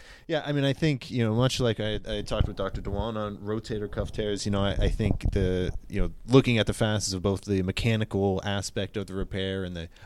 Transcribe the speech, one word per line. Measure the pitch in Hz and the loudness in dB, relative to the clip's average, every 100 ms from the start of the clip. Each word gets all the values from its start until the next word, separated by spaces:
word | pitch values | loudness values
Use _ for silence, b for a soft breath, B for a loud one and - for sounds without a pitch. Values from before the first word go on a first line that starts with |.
| B B - | B B -4
Yeah, | 156 143 | -4 0
I | |
mean, | 143 | 2
I | 139 | 2
think, | 131 160 135 - | 2 2 0 -2
you | 123 | 0
know, | 113 | 2
much | 110 127 - | 4 2 4
like | 123 107 | 0 0
I, | 107 104 104 | -2 -4 -4
I | 104 | -4
talked | 104 107 104 | 0 0 0
with | 98 | 0
Doctor | 98 104 | -4 -4
Dewan | 92 101 107 110 | -4 -2 -2 -4
on | 104 104 | -4 -6
rotator | 101 110 - 110 104 | -4 -4 -4 -6 -4
cuff | - 101 | -4 -4
tears, | - 107 101 104 | -2 -2 0 0
you | |
know, | 101 | 2
I, | 101 | 2
I | - - | 4 2
think | - 104 - - | 4 2 0 0
the, | 101 92 92 87 - - | 2 2 2 -2 -4 -4
you | 101 | -2
know, | 87 - 113 | -2 -2 4
looking | 131 127 113 | 6 6 4
at | 107 | 2
the | |
facets | - 110 107 98 | 2 0 0 -2
of | 95 | 0
both | 98 95 | 0 0
the | 104 95 | 0 0
mechanical | 92 - 117 110 107 98 98 92 | 0 0 0 0 0 2 2 2
aspect | 104 101 - 110 92 107 | -2 -4 -4 -4 -4 -6
of | 92 | -6
the | |
repair | 95 92 95 95 95 | -6 -4 -4 -4 -4
and | 92 87 | -4 -6
the | 82 B | -10 B